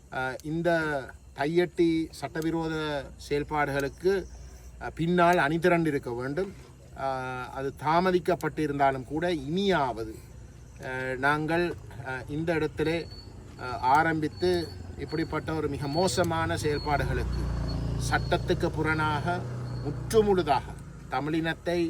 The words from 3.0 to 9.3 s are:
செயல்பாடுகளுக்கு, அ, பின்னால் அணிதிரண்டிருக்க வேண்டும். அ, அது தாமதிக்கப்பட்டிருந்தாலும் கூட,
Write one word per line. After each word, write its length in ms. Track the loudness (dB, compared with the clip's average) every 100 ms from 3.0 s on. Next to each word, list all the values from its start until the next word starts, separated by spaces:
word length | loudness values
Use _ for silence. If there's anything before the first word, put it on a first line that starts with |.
| -6 -12 -4
செயல்பாடுகளுக்கு, 840 | -2 0 0 0 0 -2 0 2 2 -2 -10 -16 -18 -18 -12
அ, 80 | -10
பின்னால் 480 | -2 2 6 6 6
அணிதிரண்டிருக்க 760 | 4 4 6 6 4 0 -2 -4
வேண்டும். 360 | -4 -4 -4 -8 -18 -20 -18 -6
அ, 120 | -4 -4 -6 -8 -8 -6
அது 120 | -6 -2 2
தாமதிக்கப்பட்டிருந்தாலும் 1160 | 4 4 4 2 0 0 0 0 4 2 2
கூட, 300 | -4 -2 0